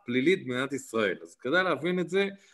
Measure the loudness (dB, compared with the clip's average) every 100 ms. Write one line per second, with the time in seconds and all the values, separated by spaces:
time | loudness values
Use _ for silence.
0 | -2 2 4 2 0 -4 -4 -6 -4 0
1 | 0 0 -8 -10 0 2 2 0 0 -2
2 | 0 0 0 -4 -18